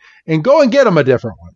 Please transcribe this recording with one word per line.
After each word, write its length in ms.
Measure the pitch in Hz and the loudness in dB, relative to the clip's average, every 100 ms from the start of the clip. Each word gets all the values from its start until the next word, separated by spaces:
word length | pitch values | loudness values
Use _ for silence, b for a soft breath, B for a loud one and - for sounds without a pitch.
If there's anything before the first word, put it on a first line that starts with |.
| b b - | b b -6
and 160 | 160 | -4
go 180 | 185 311 | 0 2
and 100 | 269 | 2
get 140 | 277 | 2
him 120 | 240 165 | 0 0
a 60 | |
different 360 | 127 120 113 - | 0 -2 -4 -16
one. 120 | 85 | -20